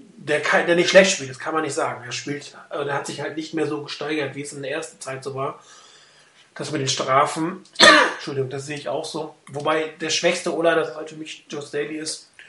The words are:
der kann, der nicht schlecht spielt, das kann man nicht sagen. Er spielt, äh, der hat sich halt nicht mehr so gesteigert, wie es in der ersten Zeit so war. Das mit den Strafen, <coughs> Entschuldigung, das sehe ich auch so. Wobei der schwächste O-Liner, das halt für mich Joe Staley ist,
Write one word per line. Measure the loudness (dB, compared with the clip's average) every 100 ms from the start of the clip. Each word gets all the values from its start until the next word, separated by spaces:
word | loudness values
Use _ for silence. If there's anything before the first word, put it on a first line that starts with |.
| -20 -12
der | -2 0
kann, | 2 2 4
der | 4
nicht | 8
schlecht | 8 8
spielt, | 2 -6
das | -8
kann | -4
man | -2
nicht | -2
sagen. | -2 -2 -4 -8
Er |
spielt, | -8 -6 -8 -10 -18 -10
äh, | -6 -4
der |
hat | -4 -6
sich | -8
halt | -6 -8
nicht | -6
mehr | -2 -2
so | -2
gesteigert, | -8 -8 -4 -2 -4 -6
wie |
es | -10
in | -8
der | -6
ersten | -6 -8 -12
Zeit | -10 -8
so | -8 -4
war. | -6 -6 -18 -20 -20 -20 -20 _ _ _ _ -10
Das | -6
mit | -2
den | -2
Strafen, | -2 4 4 4 0 -4 -6 -10 6
<coughs> | 8 8 4 -2
Entschuldigung, | -6 -4 -4
das | -6 -8
sehe | -8
ich | -4
auch | -4 -4
so. | -8 -8 -12 -12
Wobei | -4 0 0 -2 -6
der | -2
schwächste | 2 2 2 -2 2
O-Liner, | 4 4
das | 0 -6
halt | -12
für | -12
mich | -12 -14 -10
Joe | -10
Staley | -6 -4 -4 -6
ist, | -6 -8 -14 -20